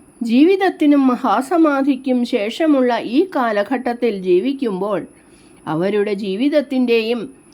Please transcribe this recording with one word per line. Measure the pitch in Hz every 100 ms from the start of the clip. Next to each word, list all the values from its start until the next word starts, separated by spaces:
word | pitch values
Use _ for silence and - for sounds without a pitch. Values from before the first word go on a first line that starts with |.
| - _
ജീവിതത്തിനും | 233 233 320 392 381 277 302 285 262
മഹാസമാധിക്കും | 240 262 302 262 349 320 277 277 262 262 254 240
ശേഷമുള്ള | 240 202 - 320 277 247 233
ഈ | 185 247 381 302
കാലഘട്ടത്തിൽ | 240 208 202 254 247 240 240 202
ജീവിക്കുമ്പോൾ, | 185 180 233 277 240 185 202 190 135 - _ _ _ - -
അവരുടെ | 156 190 208 202
ജീവിതത്തിൻ്റെയും | 196 202 190 277 294 277 254 247 233 220 240 196 - _